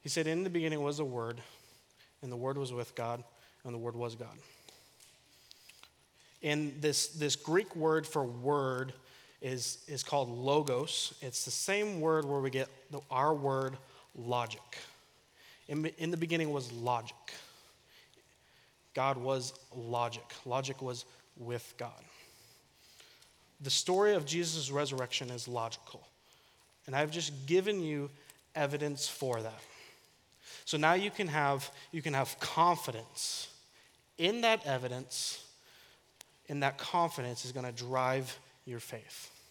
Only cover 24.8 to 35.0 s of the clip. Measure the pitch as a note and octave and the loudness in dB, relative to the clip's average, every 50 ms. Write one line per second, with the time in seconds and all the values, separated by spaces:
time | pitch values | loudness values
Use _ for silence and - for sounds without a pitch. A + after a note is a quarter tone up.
24.8 | D3 C3+ C#3 C3 B2+ A#2+ - - C#3 B2 B2 A#2+ A2+ B2 B2 A#2 A2+ A2+ A2+ - | 0 0 0 -2 -2 -2 -2 -4 -4 -4 -6 -8 -6 -4 -2 -2 -2 -2 -6 -10
25.8 | - - - - - - _ _ _ _ - - _ - _ _ _ _ _ _ | -14 -18 -18 -18 -20 -20 _ _ _ _ -20 -20 _ -20 _ _ _ _ _ _
26.8 | _ - C3+ C#3 D3+ D3+ D#3 E3+ D#3+ D3 D3 C3+ C3+ C3+ E3 F#3 F#3+ G#3+ G#3 G3 | _ -2 2 2 2 2 2 -2 -4 -4 -6 -8 -2 4 4 4 4 4 0 0
27.8 | F3 D#3 D3+ C#3+ C#3+ C#3+ C#3 - - - - - _ _ _ D#3+ D3 C#3 C#3+ D3 | 0 0 -2 -2 -4 -6 -8 -14 -20 -20 -20 -20 _ _ _ 0 0 0 2 0
28.8 | D3 D3 C#3+ C3+ - - - - C#3+ C3 A#2+ A2+ A2 A2 A2 - - - - - | -2 -2 -2 -2 -4 -4 -4 -2 -2 0 0 0 -2 -4 -8 -12 -18 -20 -20 -20
29.8 | - - - - - - _ _ _ _ _ - - - - - - - - D3+ | -20 -20 -20 -20 -20 -20 _ _ _ _ _ -20 -20 -18 -18 -14 -6 -2 0 6
30.8 | D3+ D#3 F3 F#3 G3 G#3 G3+ - G#3 E3 C#3+ D#3 D3 C#3 C#3 C3+ C#3 - - - | 6 8 6 6 4 0 -2 -2 -2 0 2 2 4 4 4 2 0 -6 -12 -16
31.8 | - - - E3 C#3+ D#3+ C#3+ C3+ C3 A#2+ - - - - - - E3 F3 F3 - | -18 -8 -8 -4 -2 0 2 2 2 0 -2 -6 -6 -2 4 6 6 6 6 4
32.8 | - - A#2+ A2 A2+ - - - - - - - - - - - - - - - | 0 -6 -6 -8 -10 -10 -8 -6 -4 -4 -4 -4 -8 -10 -12 -20 -20 -20 -20 -20
33.8 | - - _ _ _ _ _ - E3 F3+ A3 A#3+ A#3 A3+ A3 A3 - D3+ C3+ B2+ | -20 -20 _ _ _ _ _ 2 2 2 4 6 6 6 6 4 4 0 0 0
34.8 | B2 B2+ B2 B2+ | 0 -2 -4 -4